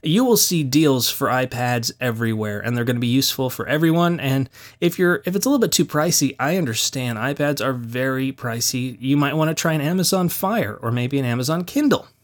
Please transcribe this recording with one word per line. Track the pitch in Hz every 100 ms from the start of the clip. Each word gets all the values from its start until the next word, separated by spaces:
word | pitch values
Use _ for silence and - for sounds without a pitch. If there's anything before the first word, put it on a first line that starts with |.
you | 156 180
will | 254 220
see | - 175
deals | 139 139 156 131 -
for | - 139
iPads | 127 127 123 123 123 117 -
everywhere, | 127 110 113 110 107 104
and | 104 120
they're |
gonna | 117 120
be | 120
useful | 127 135 - 131
for | - -
everyone. | 147 165 165 170 170
And | 135 135 127 - - -
if | 175 175
you're, | 180 180 -
if |
it's | 190
a | 262
little | 277
bit | 214
too | -
pricey, | 156 151 160 156 139 -
I | 131 185
understand. | 151 110 - 135 123 113
iPads | 123 143 147 143
are | 123
very | 127 117 120 131 131 135
pricey. | 131 123 113 117 131 127 120
You | 131 143
might | 143
wanna | 156 156
try | 156 170
an | 156
Amazon | 147 185 175 190 175
Fire | - 196 226 110 107
or | 117
maybe | 120 123 139
an |
Amazon | 127 120 127 165
Kindle. | 175 285 294 - - _